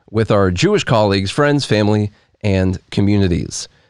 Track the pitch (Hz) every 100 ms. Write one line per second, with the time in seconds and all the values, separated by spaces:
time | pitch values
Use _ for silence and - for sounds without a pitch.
0 | _ 107 107 107 95 90 190 208 - 113
1 | 104 98 98 - 147 147 - 107 104 107
2 | 104 - _ _ 107 95 92 90 _ -
3 | 98 104 95 82 - - - _